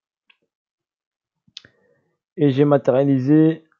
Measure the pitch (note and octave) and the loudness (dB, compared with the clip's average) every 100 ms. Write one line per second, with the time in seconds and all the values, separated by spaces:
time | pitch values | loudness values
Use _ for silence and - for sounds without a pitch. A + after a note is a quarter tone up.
0 | _ _ _ _ _ _ _ _ _ _ | _ _ _ _ _ _ _ _ _ _
1 | _ _ _ _ _ - _ _ _ _ | _ _ _ _ _ -20 _ _ _ _
2 | _ _ _ - D3 C3 D3 C#3+ - B2+ | _ _ _ -2 -2 0 0 0 0 -2
3 | C#3+ C3+ B2+ D#3 D#3 D#3+ _ _ | 0 -2 0 2 2 -2 _ _